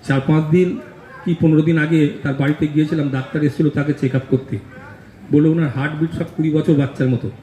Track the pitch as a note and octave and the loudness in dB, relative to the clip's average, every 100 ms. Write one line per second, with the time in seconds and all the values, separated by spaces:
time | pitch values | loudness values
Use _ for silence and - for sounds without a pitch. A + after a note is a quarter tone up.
0 | - C3+ C3 D#3 D#3 E3+ F3+ - - - | -2 -2 2 0 2 2 2 -2 -10 -20
1 | - - - E3 E3 D#3 D#3 E3 D3+ E3 | -20 -10 -4 0 4 4 4 2 2 2
2 | D3 - D3+ C3+ C#3 D3+ D3+ D3 D3+ E3 | 2 0 -6 -2 0 0 0 0 0 0
3 | C#3+ C3 C3 D#3 D3+ C3 D#3+ D#3 C#3+ C#3+ | -2 -4 -4 -2 -2 0 0 0 -2 -2
4 | C3+ C3 - C3 - G2+ - - - - | 0 -2 0 -2 -2 -10 -10 -20 -20 -20
5 | - - - C#3+ D#3 E3 D3+ B2 C#3+ D3+ | -20 -20 0 2 4 2 0 -2 -4 -2
6 | D#3+ - E3 - D#3+ D#3 D3+ D3+ C3+ - | -4 -4 -8 -2 0 0 2 2 2 -2
7 | C3 B2 - - | -2 -2 -4 -12